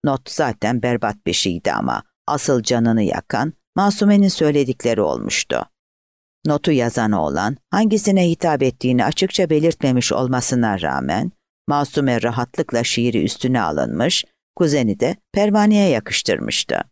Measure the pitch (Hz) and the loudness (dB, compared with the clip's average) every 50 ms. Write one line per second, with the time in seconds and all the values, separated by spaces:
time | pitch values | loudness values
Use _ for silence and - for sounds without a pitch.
0 | - 147 135 135 _ - - - 156 127 110 _ - 107 123 120 117 123 120 110 | 0 -2 -2 -2 _ -8 -4 -2 -2 -2 -2 _ -2 -2 0 0 0 0 -2 0
1 | - 104 104 - _ 85 82 - - 98 85 85 _ 101 69 50 53 64 60 50 | -2 -4 -6 -4 _ -4 -2 -2 -2 -2 -4 -2 _ -2 -2 -2 -2 -2 -4 -6
2 | - _ _ _ _ - 147 139 - - 135 123 107 - 127 117 117 117 113 113 | -8 _ _ _ _ -4 -4 -2 0 0 0 0 0 0 0 2 2 2 2 2
3 | 104 82 - - _ _ - 110 135 160 - _ _ _ _ 175 202 202 196 - | 0 0 -2 -4 _ _ -4 -2 -2 -4 -6 _ _ _ _ 0 0 0 2 2
4 | 208 208 202 202 202 190 - - 160 151 147 147 139 123 127 _ - 117 113 113 | 4 4 6 6 4 4 2 2 0 2 2 2 2 0 -2 _ -2 -2 0 2
5 | 101 76 67 60 52 50 - - - _ 65 58 - _ _ _ _ _ _ _ | 0 0 0 -4 -4 -4 -4 -6 -4 _ -4 -6 -6 _ _ _ _ _ _ _
6 | _ _ _ _ _ _ _ _ _ 156 147 147 - 170 151 127 120 120 - 123 | _ _ _ _ _ _ _ _ _ -2 -2 0 2 2 2 2 2 0 0 0
7 | 113 107 104 90 78 73 69 80 98 110 139 - _ _ - 196 226 214 220 208 | 0 0 0 0 0 0 0 -2 -2 -2 -4 -8 _ _ 0 0 2 2 2 0
8 | - 208 196 190 180 170 165 _ - 170 151 131 139 127 - _ - 127 127 123 | 2 2 2 2 2 2 0 _ 0 0 0 2 0 -2 -2 _ -2 0 0 2
9 | 104 120 - - 190 185 - - 185 151 156 151 156 170 156 _ - 135 127 123 | 0 0 0 -2 -4 -2 0 -2 0 2 2 2 2 0 0 _ 0 0 2 0
10 | 120 - - 104 131 127 127 123 120 - 135 123 117 110 101 92 82 71 67 67 | 0 0 -2 -2 -2 -2 -2 -2 -2 -2 0 0 0 0 -2 -2 -2 -2 -2 -2
11 | 65 69 82 104 - - _ _ _ _ _ _ _ - 143 143 143 - - 151 | -2 -2 -2 -2 -4 -6 _ _ _ _ _ _ _ -2 -2 -2 -2 0 -2 0
12 | 139 131 120 113 113 120 113 123 120 _ - - 160 - 123 117 117 - - 120 | 0 0 0 0 0 -2 -2 -2 -6 _ -4 -6 -6 -2 -2 -2 -2 -2 -2 0
13 | 117 123 113 104 78 107 - - - 127 131 120 98 80 76 73 64 57 60 82 | 0 0 0 0 0 -2 -2 -2 -2 0 0 0 0 0 -2 -2 -4 -4 -2 -2
14 | 120 - - - - _ _ _ _ _ _ - 180 151 143 143 123 107 95 - | -2 -2 -2 -4 -6 _ _ _ _ _ _ 0 0 2 2 2 0 0 0 0
15 | 117 139 185 _ _ _ - 196 208 208 202 214 208 214 214 208 202 185 135 110 | -2 -2 -2 _ _ _ -2 0 0 2 2 4 4 4 4 4 4 4 2 0
16 | - - - - - - 90 - - - - - - - - 50 50 _ | -2 -4 -6 -4 -2 -2 -2 -2 -2 -4 -4 -4 -4 -4 -4 -4 -4 _